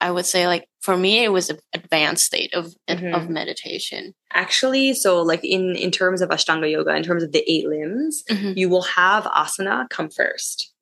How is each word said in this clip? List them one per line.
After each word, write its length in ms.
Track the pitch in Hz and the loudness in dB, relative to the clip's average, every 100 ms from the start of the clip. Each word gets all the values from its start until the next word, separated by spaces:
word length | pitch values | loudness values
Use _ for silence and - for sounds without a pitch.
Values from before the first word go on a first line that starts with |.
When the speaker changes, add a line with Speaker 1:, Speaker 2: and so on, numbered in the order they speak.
Speaker 1:
I 100 | 180 | -2
would 160 | 180 180 | 0 0
say, 200 | 185 175 | 2 2
like, 160 | 170 - _ | 0 -4 _
for 160 | - 185 | -2 2
me, 260 | 185 220 | 4 4
it 60 | 220 | 4
was 180 | 185 175 | 2 0
an 80 | 156 _ | -6 _
advanced 500 | 175 - 160 151 165 | -12 -2 0 2 2
state 280 | - - - | 0 0 -2
of, 200 | 175 170 - - | -4 -6 -10 -6
of 100 | 170 | -4
Speaker 2:
Mm-hmm. 340 | 175 170 170 | -2 -2 -2
Speaker 1:
meditation. 800 | 165 - - - - - - 196 - _ | -4 -6 -8 -10 -8 -8 -10 -12 -18 _
Speaker 2:
Actually, 600 | 175 185 - 262 269 269 | -2 0 0 2 2 2
so, 280 | 240 196 175 | 2 2 4
like, 220 | 165 170 | 4 0
in, 320 | - 190 185 175 | 0 0 0 -2
in 140 | 180 | -2
terms 280 | - 185 185 | 0 0 0
of 80 | 175 | 0
Ashtanga 380 | 160 - 160 156 | 0 0 0 0
yoga, 240 | 156 156 156 | 0 2 0
in 60 | |
terms 180 | 165 170 | 0 -2
of 80 | 160 | 0
the 120 | 151 151 | 0 2
eight 200 | 160 147 | 0 0
limbs, 560 | 151 156 226 311 302 - | -2 -4 -4 -4 -4 -4
Speaker 1:
Mm-hmm. 240 | 208 202 190 | -2 -2 0
Speaker 2:
you 120 | 185 | 2
will 140 | 180 | 2
have 420 | 180 185 185 214 | 2 2 4 2
asana 640 | - - 156 - 190 - 247 | 2 0 0 -2 -2 -2 -4
come 200 | - 156 | -6 -6
first. 600 | - - - - - - _ | -2 -2 -2 -6 -8 -12 _